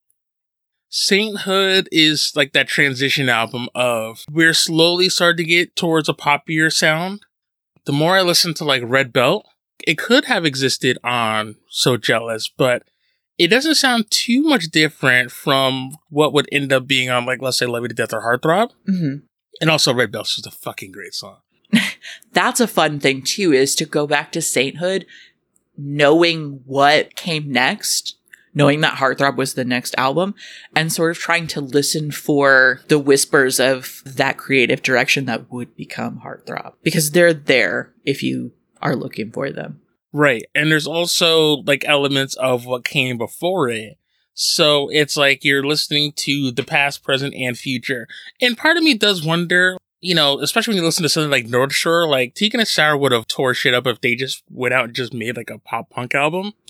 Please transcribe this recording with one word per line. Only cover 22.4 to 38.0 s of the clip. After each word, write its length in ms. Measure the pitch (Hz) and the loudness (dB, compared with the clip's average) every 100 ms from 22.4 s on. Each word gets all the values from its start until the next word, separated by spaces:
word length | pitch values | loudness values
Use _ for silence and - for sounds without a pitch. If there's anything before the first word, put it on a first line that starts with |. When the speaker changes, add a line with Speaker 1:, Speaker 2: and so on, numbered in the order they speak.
| 202 240 | 0 2
Speaker 2:
a 60 | 233 | 0
fun 320 | - 156 147 | 2 0 2
thing, 200 | 139 135 | 0 0
too, 300 | 131 - 185 | -4 -2 2
is 240 | 131 139 - | 4 2 0
to 100 | 151 | -4
go 220 | 156 147 | -4 -2
back 240 | 147 151 | -4 -6
to 100 | 165 | -6
Sainthood, 640 | 151 - 135 147 180 190 - - - _ _ _ _ - | -4 -2 -2 -2 -4 -4 -8 -20 -20 _ _ _ _ -14
knowing 840 | 143 143 147 160 170 165 147 139 131 | -6 2 4 6 4 0 -8 -12 -6
what 500 | 135 143 151 - - | 2 4 4 0 -6
came 360 | - 156 147 | -6 -4 -2
next, 640 | 123 131 214 - - - - _ - _ | 0 0 -2 -4 -4 -6 -14 _ -20 _
knowing 280 | - 143 147 | 0 2 2
that 140 | 156 - | 0 0
Heartthrob 380 | 135 131 139 127 | 0 2 0 0
was 180 | 131 | -4
the 120 | - 123 | -4 -2
next 300 | 123 - - | -4 -4 -2
album, 360 | 131 147 190 - - - - - | 0 0 -2 -4 -14 -20 -6 -2
and 160 | 160 | -2
sort 200 | 165 165 | 0 0
of 60 | 170 | -2
trying 300 | - 170 160 | -2 -2 -2
to 140 | 170 | -6
listen 500 | 139 143 143 156 151 | -2 0 0 -2 -4
for 720 | - - 147 139 131 131 127 - | -6 0 4 6 6 6 2 2
the 120 | 151 | 2
whispers 600 | 139 139 - 151 131 131 | 4 4 4 2 2 2
of 420 | 127 131 131 - 139 | 2 0 -4 -16 -10
that 320 | 131 135 - | -4 -2 -2
creative 440 | - 135 120 131 | 0 2 2 2
direction 440 | - 123 131 147 127 | 0 0 2 0 -2
that 260 | 113 - | -6 -8
would 240 | 123 120 - | -12 -12 -14
become 460 | - - 117 - - | -14 -10 -10 -10 -14
Heartthrob. 480 | - - - - - | -16 -12 -12 -12 -8
Because 280 | - 165 151 | -2 -2 0
they're 220 | 160 170 | 4 4
there 600 | 156 143 131 98 123 - _ | 4 2 2 2 -2 -8 _